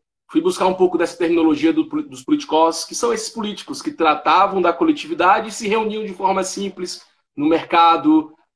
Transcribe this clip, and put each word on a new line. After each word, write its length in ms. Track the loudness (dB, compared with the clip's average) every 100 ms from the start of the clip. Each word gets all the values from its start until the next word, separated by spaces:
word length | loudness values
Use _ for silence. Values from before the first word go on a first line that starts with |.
| _ _ _
fui 120 | 0
buscar 260 | 0 0 0
um 60 |
pouco 240 | 2 2 2
dessa 200 | -2 -2
terminologia 540 | 0 2 2 2 2
do, 120 | 0
dos 400 | -2 -4 -8 -10
politikos, 600 | -2 -2 0 2 2 0
que 100 | -8 -4
são 180 | -2
esses 160 | -2 -6
políticos 520 | -8 -10 -10 -12 -10
que 100 | -8
tratavam 680 | -2 0 2 2 2 2 2
da 120 | 0
coletividade 760 | 2 0 0 -4 0 2 2 0
e 20 |
se 160 | -8 -2
reuniam 360 | -2 -2 -6 -8
de 80 |
forma 300 | -2 -2 0
simples 580 | -4 -6 -8 -8 -12 -12 _ _ _ -2
no 120 | 0
mercado, 840 | 0 2 4 4 4 4 2 2 _ _